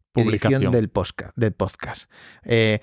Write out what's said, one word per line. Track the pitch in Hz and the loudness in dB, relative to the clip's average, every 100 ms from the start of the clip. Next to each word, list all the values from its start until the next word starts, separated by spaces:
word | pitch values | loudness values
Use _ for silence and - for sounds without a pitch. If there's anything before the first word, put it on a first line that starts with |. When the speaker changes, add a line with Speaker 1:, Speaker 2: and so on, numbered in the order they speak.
| _ | _
Speaker 1:
Edición | - | 0
Speaker 2:
Publicación. | 113 104 107 135 95 | 0 2 0 2 2
Speaker 1:
del | 117 107 | 2 0
posca-, | 101 87 - - - | -2 -4 -8 -14 -2
del | 113 | -2
podcast. | - 92 - - - - - - - | -2 -6 -6 -14 -14 -18 -20 -20 -20
Eh, | - 117 110 104 | -2 0 2 0